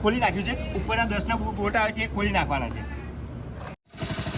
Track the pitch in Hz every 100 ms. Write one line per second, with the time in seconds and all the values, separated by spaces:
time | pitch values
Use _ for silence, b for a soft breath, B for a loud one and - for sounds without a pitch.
0 | 214 240 214 190 202 247 - 381 453 440
1 | 226 208 - 226 214 208 202 220 220 214
2 | 220 196 202 196 143 139 117 113 113 -
3 | - - - - - - - - _ -
4 | - - -